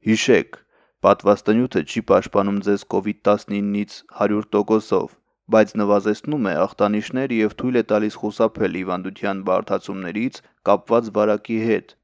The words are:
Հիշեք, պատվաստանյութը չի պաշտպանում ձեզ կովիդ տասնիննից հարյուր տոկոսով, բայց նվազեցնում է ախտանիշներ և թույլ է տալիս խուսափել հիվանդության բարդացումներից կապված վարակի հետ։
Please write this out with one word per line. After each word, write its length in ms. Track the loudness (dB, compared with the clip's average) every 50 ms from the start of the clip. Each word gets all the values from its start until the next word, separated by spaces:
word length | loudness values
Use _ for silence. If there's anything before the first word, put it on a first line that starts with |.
| _
Հիշեք, 500 | 0 0 0 4 4 4 4 4 _ -10 -20 _ _ _ _ _ _ _ _ 4
պատվաստանյութը 760 | 4 4 4 4 2 2 2 2 2 2 2 2 0 -2 -4
չի 200 | -4 -4 -6 -8 0
պաշտպանում 520 | 4 4 4 4 2 -2 -2 0 0 -2 -4
ձեզ 220 | 0 -2 -2 -2 -2
կովիդ 360 | _ -4 -2 -2 -2 -6 _
տասնիննից 720 | _ 0 0 0 0 -6 -6 -4 -4 -2 -2 -4 -4 -6 -10 -20 _ _
հարյուր 380 | -6 -2 0 0 0 -2 -2 _
տոկոսով, 640 | -2 -2 0 2 0 0 0 0 -2 -2 -2 -4 _ _ _ _ _ _ _ 2
բայց 240 | 4 4 4 4 0
նվազեցնում 720 | -4 0 2 2 2 2 0 -2 -2 _ -6 -4 -2 -2 -2
է 60 | 0
ախտանիշներ 760 | 0 -2 -2 0 -2 0 0 0 -2 -4 -4 -6 -6 -4 -2 0
և 220 | 0 0 0 -2
թույլ 240 | -4 -6 -2 0 0
է 40 | 0
տալիս 320 | 2 0 0 0 -2 -6
խուսափել 600 | -6 -8 -8 -2 0 0 0 0 -2 -4 -2 -2
հիվանդության 680 | -4 -6 -4 -6 -6 -6 -10 -12 -8 -6 -6 -6 -4 -2
բարդացումներից 960 | -2 -2 -2 -2 -2 -6 -6 -6 -8 -10 -10 -10 -8 -6 -4 -4 -4 -6 -10 _ _ _ _
կապված 500 | _ 0 0 0 2 0 0 0 0 0
վարակի 480 | -2 0 0 0 0 -2 _ -6 -4 -4
հետ։ 360 | 0 0 -2 -2 -2 _ -20 _